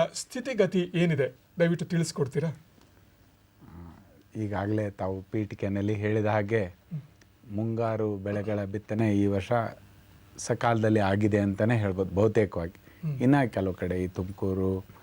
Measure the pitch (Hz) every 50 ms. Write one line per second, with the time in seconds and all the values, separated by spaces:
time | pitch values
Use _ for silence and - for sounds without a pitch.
0 | 165 - - - - - - 254 247 269 247 202 190 180 - 180 175 180 - 165
1 | 175 170 156 131 131 - - _ _ _ _ 165 170 170 175 165 175 - 175 165
2 | 165 - - - 143 127 - 143 160 160 - - - _ _ _ - _ _ _
3 | _ _ _ _ _ _ _ _ _ _ _ _ - - 82 87 85 82 82 -
4 | - - - _ _ _ - 110 107 101 101 95 101 104 107 107 104 101 - -
5 | 95 95 95 95 95 - - 110 104 101 104 - 107 98 98 101 101 104 107 98
6 | 104 107 107 110 104 104 110 107 104 101 113 113 95 87 - - _ - 175 143
7 | - - - - - _ _ _ - 120 101 104 110 113 113 113 117 113 110 110
8 | 110 107 104 98 98 104 104 104 98 110 104 104 101 95 101 104 - - 107 110
9 | 113 107 101 101 101 101 101 98 92 - 120 117 110 107 - - - - - -
10 | - - - - - - - - - - 120 - - 120 117 110 110 110 110 107
11 | 98 95 98 104 107 107 107 104 101 101 98 98 107 117 123 110 104 98 90 95
12 | 95 90 87 98 110 110 104 - 90 90 - 87 85 85 - - - - - -
13 | - 156 139 123 123 131 143 143 131 110 - 104 98 95 92 - 92 90 90 90
14 | 92 90 - - 90 95 98 - 101 95 95 95 95 95 95 95 - - - -